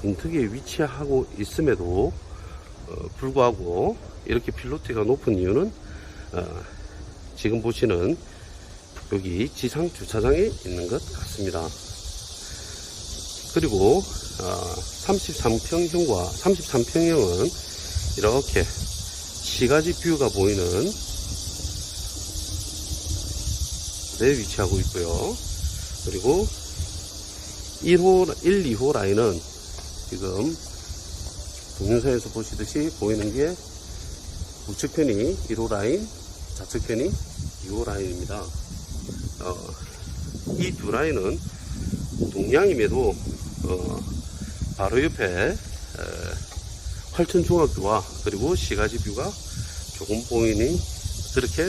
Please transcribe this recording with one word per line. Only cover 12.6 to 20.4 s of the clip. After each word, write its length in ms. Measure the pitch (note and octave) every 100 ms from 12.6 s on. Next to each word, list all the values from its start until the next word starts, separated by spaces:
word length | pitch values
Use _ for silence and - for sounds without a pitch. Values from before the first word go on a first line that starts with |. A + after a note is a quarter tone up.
| - - - - - - - - -
그리고, 480 | E3+ D#3 G2 G2 E3+ F#3+ - - -
어, 340 | F#2 F#2 F#2 - - - -
삼십삼 520 | F#3+ - D#3 A#2 A2+
평형과, 680 | - E3+ E3+ F3 D#3+ G2 F2+
삼십삼 540 | - F#3 F#3 D3+ C3
평형은 680 | A#2 E3 E3 D#3+ G2 F2 C#3+ - - - - - - -
이렇게 440 | G#2 B2+ C3+ G2
시가지 1300 | E2+ - - - - - - - - - B2 D3+ D#3+
뷰가 340 | - E3+ D3+ A#2+
보이는 340 | G2